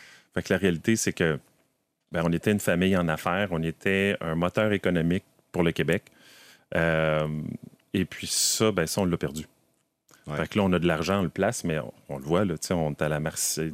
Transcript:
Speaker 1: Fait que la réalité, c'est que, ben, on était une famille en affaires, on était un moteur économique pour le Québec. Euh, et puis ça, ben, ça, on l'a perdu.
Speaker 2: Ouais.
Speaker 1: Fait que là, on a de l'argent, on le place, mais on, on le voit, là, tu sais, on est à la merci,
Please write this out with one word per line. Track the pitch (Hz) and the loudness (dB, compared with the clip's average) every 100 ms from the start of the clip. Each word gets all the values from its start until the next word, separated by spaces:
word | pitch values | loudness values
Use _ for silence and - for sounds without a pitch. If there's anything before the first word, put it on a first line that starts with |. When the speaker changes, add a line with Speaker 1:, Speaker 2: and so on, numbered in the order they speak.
| - - _ | -20 -20 _
Speaker 1:
Fait | - | -4
que | - | 0
la | 92 | 2
réalité, | 98 82 117 113 | 2 2 2 0
c'est | - | 0
que, | - 85 71 - _ _ _ _ _ _ | 0 0 0 -6 _ _ _ _ _ _
ben, | 85 | -2
on | 85 | 0
était | 85 107 | 2 2
une | 104 | 2
famille | - 87 92 95 | 2 2 4 2
en | 87 | 2
affaires, | 78 92 92 101 | 0 0 -2 -2
on | 85 | -2
était | 82 - 98 98 98 - | -4 -2 0 2 2 0
un | 82 80 | -2 0
moteur | 90 - 107 | 0 2 2
économique | 101 95 87 82 90 - _ _ | 2 2 2 2 0 -4 _ _
pour | 90 | 0
le | 85 | 2
Québec. | - 73 90 - _ - - - - _ | 2 2 0 -2 _ -20 -20 -20 -20 _
Euh, | 85 82 80 80 78 76 76 - - - - _ | 0 2 2 2 0 -2 -4 -8 -10 -16 -20 _
et | 101 | -2
puis | 90 - - | -2 -6 -6
ça, | - - - 110 | -2 0 2 2
ben, | 95 82 | 2 0
ça, | - | 0
on | 92 | 0
l'a | 85 | 0
perdu. | 87 76 - _ _ _ _ _ _ - - | -4 -6 -12 _ _ _ _ _ _ -18 -8
Speaker 2:
Ouais. | 73 | -6
Speaker 1:
Fait | - | -2
que | 107 | 0
là, | |
on | 98 | 2
a | 90 | 2
de | 85 | 2
l'argent, | 80 82 101 | 0 0 0
on | |
le | 85 | -2
place, | - 98 120 | 0 -2 -2
mais | 87 78 | -4 -4
on, | 60 - - | -6 -14 -12
on | 71 | -8
le | |
voit, | 69 87 | 0 2
là, | 104 78 | 2 -2
tu | - | -2
sais, | |
on | 90 78 | -2 -2
est | 73 | -2
à | 76 | -2
la | 76 | -2
merci, | 76 - - - 80 | -4 -4 -4 -2 -4